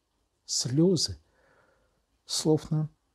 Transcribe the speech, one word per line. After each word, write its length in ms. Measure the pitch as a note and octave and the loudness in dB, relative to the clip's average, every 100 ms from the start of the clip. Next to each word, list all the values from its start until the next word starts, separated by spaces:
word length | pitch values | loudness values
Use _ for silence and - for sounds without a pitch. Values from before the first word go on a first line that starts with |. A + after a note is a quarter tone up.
| _ _ _ _ | _ _ _ _
слёзы, 760 | - - - C#3 F3 E3 - G2 _ _ _ _ _ _ _ _ _ _ | -8 -4 -2 2 4 2 -2 -6 _ _ _ _ _ _ _ _ _ _
словно 640 | - - E3 D#3 - D#3 D#3 - _ | -10 -2 0 0 0 -2 -2 -8 _